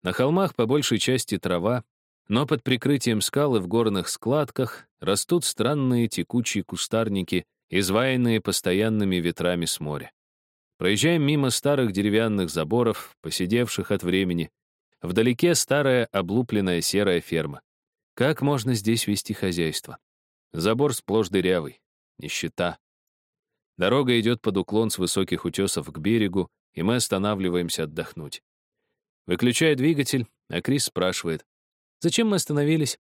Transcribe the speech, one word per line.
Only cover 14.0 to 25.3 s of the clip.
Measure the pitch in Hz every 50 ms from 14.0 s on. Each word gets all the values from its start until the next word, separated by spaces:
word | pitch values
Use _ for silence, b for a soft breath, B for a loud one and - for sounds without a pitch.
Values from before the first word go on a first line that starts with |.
| -
времени, | 87 90 95 98 90 87 85 80 - _ _ _ _ _ _ _ _ _ _
Вдалеке | - 87 90 107 113 123 123 117 - 175 170
старая | - - - 135 147 143 135 127 123 117 -
облупленная | - 98 95 87 98 120 131 - - 104 98 92 90 85
серая | 80 - - 98 104 101 90 85
ферма. | - - 82 82 76 76 69 - _ _ _ _ _ _ _ _ _ _ _
Как | - 120 139 156 -
можно | 135 143 147 135 110 127 127
здесь | 110 101 110 117 113 -
вести | - 104 98 - - 107
хозяйство? | - - 95 87 85 85 80 76 - - - - - _ _ _ _ _ _ _ _ _ _ -
Забор | 85 80 104 113 120 143 147 120
сплошь | - - - 98 113 107 87
дырявый. | 95 98 87 90 92 87 78 69 - _ _ _ _ _ _ _ _ _
Нищета. | - 73 - - - 80 _ - 87 87 80 - _ _ _ _ _ _ _ _ _ _ _ _ _ _ _ _ _ _ _ -
Дорога | 90 98 117 139 143 123 123 117
идет | 107 113 120 117
под | - 110 95 98
уклон | 90 - 104 107 113 110
с | - -
высоких | 92 85 - 98 95 -